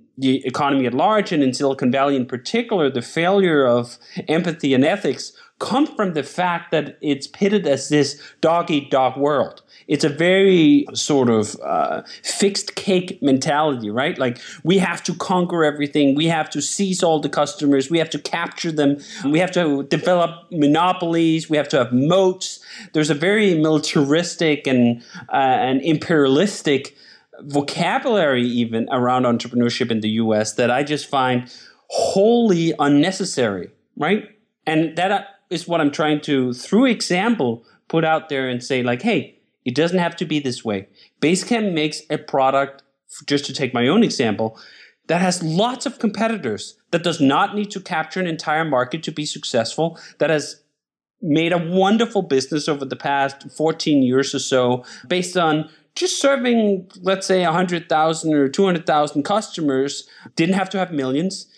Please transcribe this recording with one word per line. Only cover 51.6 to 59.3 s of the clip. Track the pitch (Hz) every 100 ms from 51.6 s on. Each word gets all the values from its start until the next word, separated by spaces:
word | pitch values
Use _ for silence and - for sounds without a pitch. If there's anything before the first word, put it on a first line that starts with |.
| 165 185 190 220 226 208
business | 170 135 - 156 147
over | 143
the | 135 123
past | 139 139 139 - -
fourteen | - 156 160 - 143
years | 131 127 139
or | 139
so | - 131 123 123 - - -
based | 180 180 180
on | 165 151 156 _ _
just | - 359 -
serving, | 277 269 247 233 208 196 180 -
let's | 185 190 -
say, | 185
a | 175
hundred | 165 180 175 165
thousand | 160 160 160 165
or | 151 135
two | 139
hundred | 196 175 170
thousand | 156 147 147
customers, | 143